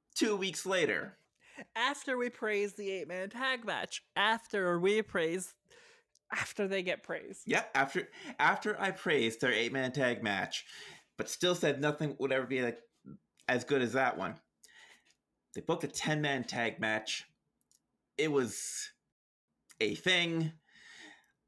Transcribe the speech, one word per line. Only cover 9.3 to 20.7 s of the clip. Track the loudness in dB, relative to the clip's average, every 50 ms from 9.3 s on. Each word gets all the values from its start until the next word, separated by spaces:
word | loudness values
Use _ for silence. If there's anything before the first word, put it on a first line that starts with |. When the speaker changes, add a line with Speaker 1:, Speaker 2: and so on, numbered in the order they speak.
| 2 2
Speaker 1:
their | 2 2
eight-man | 4 4 2 0 0 0 0 0
tag | 2 2 2 2 2 2
match, | 0 0 0 0 0 -2 -4 -8 -8 -12 -16 -16 -16 -18 -18 -20 -20 _ _
but | -8 -6 -6
still | -2 0 2 2 2
said | 4 2 2 2 2
nothing | 2 0 0 0 -2 -2 -2 -2
would | 0 0
ever | 2 0 0 0
be, | 0 0
like, | 0 0 -2 -4 -10 _ _ _ -20 -20 -20 -20 _ _ _ _ _ 0
as | 0 0
good | 2 2 2 4
as | 4 2
that | 2 2 2 2 0 0
one. | -4 -6 -6 -10 _ _ _ _ -20 -20 -20 -20 -20 -20 -20 -20 _ _ _ _ _ _ _ _ _ _ -14
They | -6
booked | -2 -2 -2 -2 -2
a |
ten-man | -4 -6 -4 -2 0 0 2 0 0 0 -2 -4 -4
tag | -2 -2 -2 -2 -2 -2
match. | 0 0 0 0 -2 -4 -6 -6 -8 -12 _ _ _ _ _ _ _ _ _ _ _ _ _ _ _ _ _ 0
It | 2 4
was | 4 4 2 2 -2 -6 -8 -8 -8 -8 -10 -10 -14 _ _ _ _ _ _ _ _ _ _ _ _ _ _ -14 -4 -2
a | -2 -2 -2
thing. | -2 0 2 2 2 2 2 2 0 0 0 -4 -8 _ _